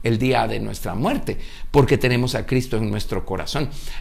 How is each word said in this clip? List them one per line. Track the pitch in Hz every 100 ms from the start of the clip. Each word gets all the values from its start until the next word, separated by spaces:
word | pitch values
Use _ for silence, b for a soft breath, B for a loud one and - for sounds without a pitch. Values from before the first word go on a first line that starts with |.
el | 117 113
día | 127 120 110
de | 110
nuestra | 107 104 95 92
muerte, | 180 285 - - B B B
porque | 143 135 135
tenemos | 127 120 123
a | 113
Cristo | - 127 127 110
en | 107
nuestro | 104 - -
corazón. | - 92 - 151 135 B B B